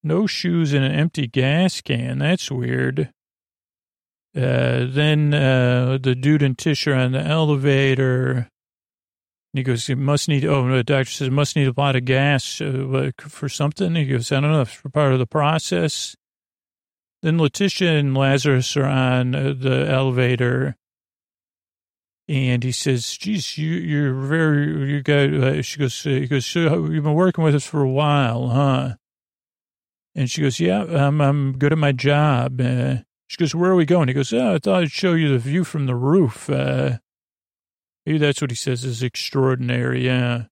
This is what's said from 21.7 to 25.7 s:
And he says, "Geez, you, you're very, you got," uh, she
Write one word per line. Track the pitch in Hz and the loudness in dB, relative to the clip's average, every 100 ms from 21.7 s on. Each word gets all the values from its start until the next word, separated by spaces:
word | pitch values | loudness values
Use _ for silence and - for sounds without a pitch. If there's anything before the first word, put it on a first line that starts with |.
| _ _ _ _ _ - | _ _ _ _ _ -4
And | 139 131 123 | -2 0 0
he | 127 | -2
says, | 120 143 127 - - | -4 -2 -2 -2 -8
"Geez, | 190 208 - - | -4 -4 -4 -6
you, | 156 | -4
you're | 170 165 147 143 | -4 -2 0 0
very, | 131 135 160 160 147 147 156 139 | -2 -2 0 2 2 0 -2 -2
you | 143 | -2
got," | 135 143 139 | 2 4 4
uh, | 147 131 147 | 2 2 0
she | - | -4